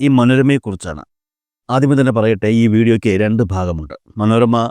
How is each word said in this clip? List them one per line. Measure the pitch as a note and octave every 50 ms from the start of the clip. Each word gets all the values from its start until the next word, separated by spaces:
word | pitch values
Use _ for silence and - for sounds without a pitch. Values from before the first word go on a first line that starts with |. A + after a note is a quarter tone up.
ഈ | C3+ C#3+
മനോരമയെക്കുറിച്ചാണ്. | C3+ B2 A#2+ B2 C3 C3 C3 C#3 C#3 C3 - A2 F#2+ F2+ - F2 D2+ D2 - _ _ _ _ _ _ _ _ _ _ _ _ -
ആദ്യമേ | B2 C3+ C#3+ C3+ C#3+
തന്നെ | C3+ C3 C3
പറയട്ടെ, | A2+ A#2 G#2+ A2+ A2 F#2+ G#2+
ഈ | G#2+ A2+ A#2 A#2
വീഡിയോയ്ക്ക് | A2 G#2 A2 A#2 A#2 A2+ - - A2 F#2+ F#2+
രണ്ട് | G#2+ G#2+ A2+ A2+
ഭാഗമുണ്ട്. | A#2 F#2 F#2+ F#2 F#2 F2+ E2 D#2+ D2+ C#2+ - - _ _ -
മനോരമ | A2 G#2 G#2+ A2+ A#2 B2 A2+ A#2 A#2 A#2 A#2+